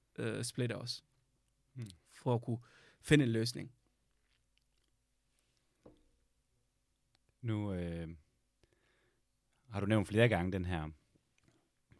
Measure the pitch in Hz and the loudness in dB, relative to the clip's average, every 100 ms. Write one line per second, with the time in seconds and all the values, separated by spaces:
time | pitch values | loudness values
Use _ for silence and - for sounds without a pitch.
0 | _ - 117 107 120 - 123 101 123 - | _ -6 -4 -4 -4 -2 -4 -4 -8 -10
1 | - _ _ _ _ _ _ 127 107 - | -14 _ _ _ _ _ _ -14 -14 -14
2 | _ - 131 120 - 113 - - - - | _ -6 0 0 0 -6 -8 -20 -20 -18
3 | - 151 123 113 117 - - - _ _ | 4 6 6 2 -2 -4 -12 -16 _ _
4 | _ _ _ _ _ _ _ _ _ _ | _ _ _ _ _ _ _ _ _ _
5 | _ _ _ _ _ _ _ _ - - | _ _ _ _ _ _ _ _ -20 -20
6 | _ _ _ _ _ _ _ _ _ _ | _ _ _ _ _ _ _ _ _ _
7 | _ _ _ _ 117 107 104 92 87 85 | _ _ _ _ -4 -2 -2 -4 -4 -6
8 | 80 82 _ _ _ _ _ _ _ _ | -8 -14 _ _ _ _ _ _ _ _
9 | _ _ _ _ _ _ - 101 98 107 | _ _ _ _ _ _ -10 -4 2 2
10 | 92 104 117 92 92 95 87 85 76 76 | 4 4 4 4 0 -2 -2 -4 -4 -10
11 | _ _ _ _ _ _ _ _ _ | _ _ _ _ _ _ _ _ _